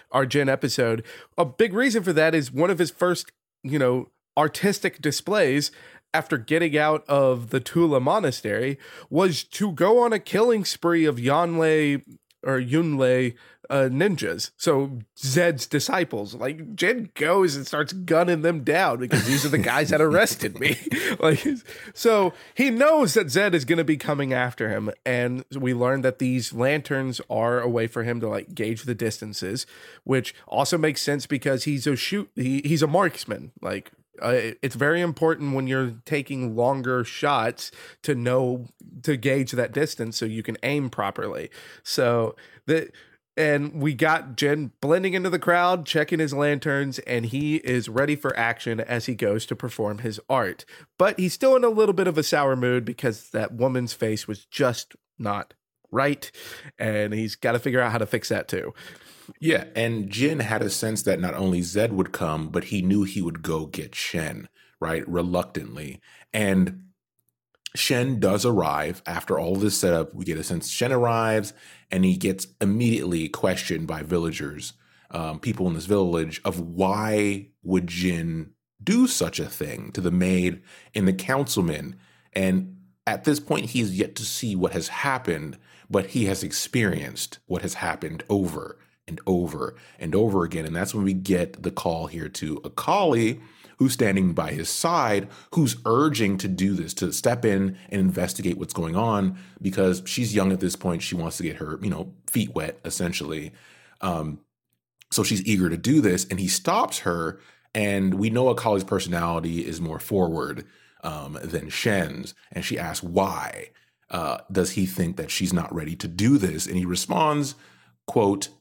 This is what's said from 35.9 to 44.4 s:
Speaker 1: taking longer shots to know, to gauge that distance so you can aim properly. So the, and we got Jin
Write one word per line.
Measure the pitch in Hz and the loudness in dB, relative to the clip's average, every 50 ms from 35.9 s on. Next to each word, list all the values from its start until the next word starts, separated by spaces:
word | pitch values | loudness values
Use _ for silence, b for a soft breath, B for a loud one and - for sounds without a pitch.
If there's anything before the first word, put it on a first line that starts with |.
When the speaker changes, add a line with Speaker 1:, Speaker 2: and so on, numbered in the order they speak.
| 113 113 - | -4 -8 -6
Speaker 1:
taking | - 156 143 139 - 139 131 127 120 110 | -4 -4 -4 -2 -4 -6 -6 -4 -4 -2
longer | 113 120 127 135 135 123 127 127 127 117 | 0 0 2 0 0 -2 -2 0 -2 -2
shots | - - - - 147 143 127 110 120 120 - - - B B B B B B - | -4 -4 -2 0 0 2 2 0 0 -4 -6 -12 -16 B B B B B B -4
to | - 143 | -2 -2
know, | 123 120 123 127 131 131 123 127 123 120 117 - _ - - - - - | 0 0 2 2 2 2 0 -2 -4 -8 -12 -18 _ -20 -20 -20 -6 -2
to | - 147 | -2 -2
gauge | 127 110 139 135 139 131 120 - | 0 2 0 2 2 0 0 0
that | 123 120 117 117 | -2 -2 0 0
distance | 131 151 156 - - 120 113 113 | 0 -2 -2 -2 -6 -6 -6 -4
so | - 120 | -4 -4
you | 113 110 113 107 | -4 -4 -4 -6
can | - 113 - - | -6 -6 -4 -4
aim | 123 143 147 139 123 | -2 -2 -2 -2 -4
properly. | - - 104 98 98 - 98 101 - - - - B B B B B B B | -4 -4 -4 -4 -4 -4 -6 -6 -6 -8 -10 -10 B B B B B B B
So | - - - 131 120 120 117 113 110 - B B B B B B | -4 0 2 2 4 4 2 2 0 -4 B B B B B B
the, | - 156 160 - - B B B B B B _ _ _ | 0 0 0 0 -4 B B B B B B _ _ _
and | - 156 151 147 139 147 147 156 160 | 0 2 2 2 2 0 -2 -4 -2
we | 139 156 143 | -2 -2 0
got | 117 160 156 160 165 - 131 120 | 2 2 2 2 2 0 -6 -4
Jin | - | 0